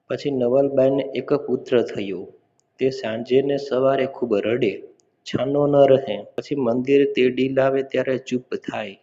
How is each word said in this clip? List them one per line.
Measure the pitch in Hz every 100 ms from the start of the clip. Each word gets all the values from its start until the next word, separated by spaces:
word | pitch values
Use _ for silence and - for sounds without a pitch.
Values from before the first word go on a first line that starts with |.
| -
પછી | 127 143
નવલબાઈને | 135 120 139 139 135 135 139 -
એક | 123 -
પુત્ર | 143 - - - 123
થયો. | - 104 98 92 95 - _ _ _ -
તે | 131
સાંજે | 131 113 113 117 131
ને | 143 143
સવારે | - 127 135 135 127
ખૂબ | - 120 101
રડે, | 104 123 107 - - _ _ _ -
છાનો | - 131 143 143
ન | 143
રહે. | 139 131 110 101
પછી | - - -
મંદિરે | 143 120 123 127 143
તેડી | 139 135 127 123 135
લાવે | 131 135 135
ત્યારે | 135 131 127 127
ચૂપ | - 127 -
થાય | 98 - 117 104 95